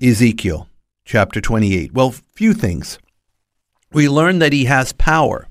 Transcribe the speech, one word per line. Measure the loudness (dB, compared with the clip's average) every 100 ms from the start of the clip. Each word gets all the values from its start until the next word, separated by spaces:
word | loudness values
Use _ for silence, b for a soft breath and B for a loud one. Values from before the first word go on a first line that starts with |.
Ezekiel | 0 4 2 0 -4 -6 -10 _ _ _ -4
chapter | -2 -2 -2
twenty-eight? | -2 0 0 -2 -4
Well, | -2 -2
few | -4 _ _ 0
things. | 0 -2 -6 -10 -18 _ _ _ _ _ _ _ _ _
We | 0 2
learn | 2 2 2
that | 2
he | 2 0
has | 0 -2
power. | 0 2 2 0 -4 -12